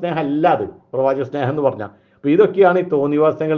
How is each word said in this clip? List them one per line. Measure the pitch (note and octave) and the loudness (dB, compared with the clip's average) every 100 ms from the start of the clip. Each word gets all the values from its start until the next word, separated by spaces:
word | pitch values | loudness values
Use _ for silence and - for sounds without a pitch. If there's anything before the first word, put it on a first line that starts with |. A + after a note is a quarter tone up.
സ്നേഹം | F3 D#3+ D3 | -4 -4 -4
അല്ല | D3 E3+ | 0 0
അത്, | D3 G2 - _ | 0 -4 -12 _
പ്രവാചക | B2 C3+ C3+ C3 | -2 0 0 -4
സ്നേഹം | C#3+ C3 | -4 -4
എന്ന് | D3+ C#3 | -2 -2
പറഞ്ഞാൽ. | G#2+ G#2 - _ _ | -2 -8 -14 _ _
അപ്പൊ | C#3+ | 0
ഇതൊക്കെയാണ് | D#3+ G#3 F#3+ F#3 F3+ | 2 2 4 4 4
ഈ | F3+ D3+ | 0 -2
തോന്നിവാസങ്ങൾ, | C#3+ D3 D#3 D#3 D#3 | 0 2 2 0 -2